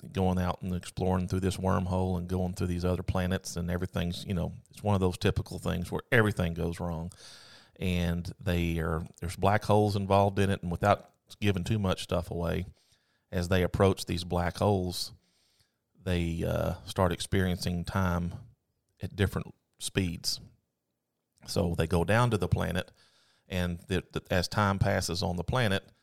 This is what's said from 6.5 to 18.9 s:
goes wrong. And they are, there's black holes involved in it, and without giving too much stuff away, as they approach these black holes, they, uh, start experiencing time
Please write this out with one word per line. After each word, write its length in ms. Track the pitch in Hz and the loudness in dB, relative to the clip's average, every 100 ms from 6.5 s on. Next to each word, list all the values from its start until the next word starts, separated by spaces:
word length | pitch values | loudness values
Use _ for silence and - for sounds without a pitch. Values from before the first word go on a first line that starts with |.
goes 260 | 82 85 85 | 0 -2 -2
wrong. 320 | 87 82 87 - - - - - - - | -4 -4 -6 -10 -18 -20 -20 -20 -20 -6
And 500 | 95 90 87 85 87 - | 0 2 2 0 -4 -6
they 360 | 92 87 85 82 | 0 2 2 0
are, 280 | 80 80 85 - | 0 -2 -4 -8
there's 160 | 85 - | -10 0
black 280 | 95 104 | 2 4
holes 300 | - 104 107 | 4 4 4
involved 460 | 101 95 98 101 98 | 2 4 6 6 4
in 100 | 98 | 2
it, 100 | 98 | 0
and 120 | 87 | -2
without 360 | 85 101 98 - _ _ - | 0 4 2 0 _ _ -2
giving 220 | 104 92 | 0 2
too 160 | - 110 | 0 0
much 240 | 92 - | 2 0
stuff 300 | - 87 90 | 0 -2 -2
away, 340 | 87 85 85 92 - _ _ _ _ _ | -2 -2 -2 -4 -10 _ _ _ _ _
as 160 | 92 87 | -4 2
they 160 | 92 | 2
approach 440 | 87 - 98 95 - | 2 4 4 4 -2
these 180 | 90 | -6
black 320 | 87 87 85 - | -2 -2 -2 0
holes, 560 | 104 98 90 87 - - _ _ _ _ _ _ _ _ | 2 2 0 -6 -8 -12 _ _ _ _ _ _ _ _
they, 400 | 92 87 85 82 | -2 0 0 0
uh, 300 | 85 82 82 85 - | 0 0 -2 -4 -6
start 260 | - 92 | 0 0
experiencing 720 | 85 - 98 92 90 101 87 | 0 -2 0 0 0 -2 -4
time 480 | 85 98 92 87 87 - - - _ _ _ | -2 -2 0 0 -2 -6 -14 -20 _ _ _